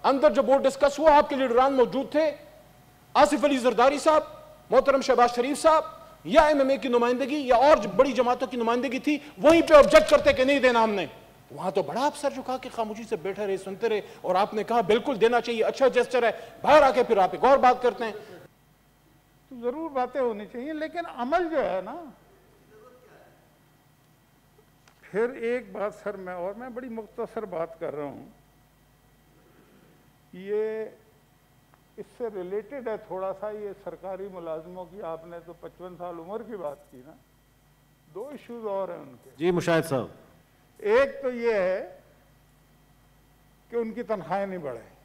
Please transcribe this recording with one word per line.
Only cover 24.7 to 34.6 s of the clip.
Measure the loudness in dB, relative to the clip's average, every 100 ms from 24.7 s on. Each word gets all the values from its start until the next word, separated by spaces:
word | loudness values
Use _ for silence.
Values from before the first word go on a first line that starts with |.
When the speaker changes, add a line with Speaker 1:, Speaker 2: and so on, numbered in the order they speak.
| _ _ _
Speaker 2:
फिर | -8 -4 -4 -4
एक | -6 -6 -8
बात | -10 -10
सर, | -8 -12 -10
मैं, | -12 -10
और | -10
मैं | -10 -14
बड़ी | -14 -12
मुख्तसर | -12 -14 -12 -10 -10 -10
बात | -8 -8 -8
कर | -10
रहा | -8 -10
हूँ, | -12 -20 _ _ _ _ _ _ _ _ _ _ _ _ _ _ _ _ _ _ _ _ -18
ये | -6 -4 -4 -6 -10 -14 _ _ _ _ _ _ _ _ _ -20
इससे | -20 _ -10
रिलेटेड | -10 -8 -10 -10 -12 -10
है | -10
थोड़ा | -10 -8 -8
सा, | -8 -10
ये | -10 -12
सरकारी | -14 -16 -14 -14 -12 -12
मुलाजिमों | -14 -12 -12